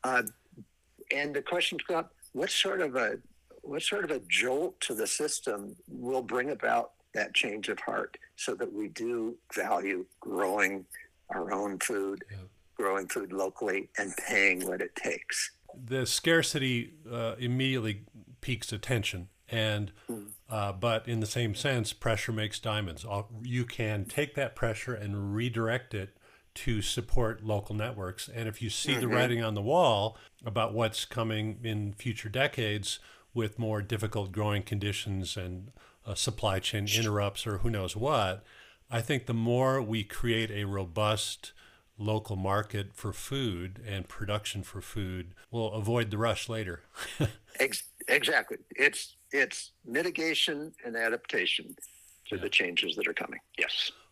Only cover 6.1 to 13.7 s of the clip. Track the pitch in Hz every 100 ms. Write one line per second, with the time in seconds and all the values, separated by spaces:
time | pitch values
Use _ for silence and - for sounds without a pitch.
6.1 | 131 117 120 131 202 120 117 - _ _
7.1 | - - - 120 107 104 104 - 110 -
8.1 | - - - - 120 117 104 104 80 113
9.1 | 120 113 120 _ - 87 87 95 92 92
10.1 | _ - 95 98 101 98 98 92 - -
11.1 | _ _ 95 90 98 101 92 - 107 98
12.1 | 98 - 101 92 _ _ - 98 98 95
13.1 | - 95 95 95 - 90